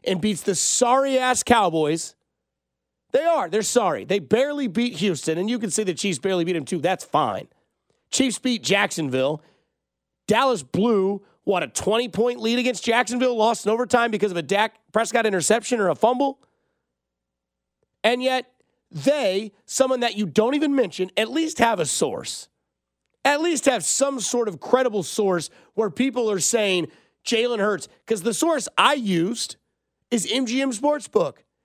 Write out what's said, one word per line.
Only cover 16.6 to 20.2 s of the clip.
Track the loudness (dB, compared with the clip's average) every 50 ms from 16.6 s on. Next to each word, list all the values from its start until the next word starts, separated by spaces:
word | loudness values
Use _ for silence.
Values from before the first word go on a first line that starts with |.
| _ _ _ _ _ _ _ _ _ _ _ _ _ _ _ _ _ _ _ _ _ _ _ _ _ _ _ _ 0
And | 0 0 0 0
yet, | -2 -2 -2 -4 _ _ _ _ _ _ _ _ _ -14
they, | -2 0 0 0 2 0 0 -2 -2 -4 -6 -10 _ _
someone | -8 -2 0 0 0 0 0
that | -2 -2 -2
you | -2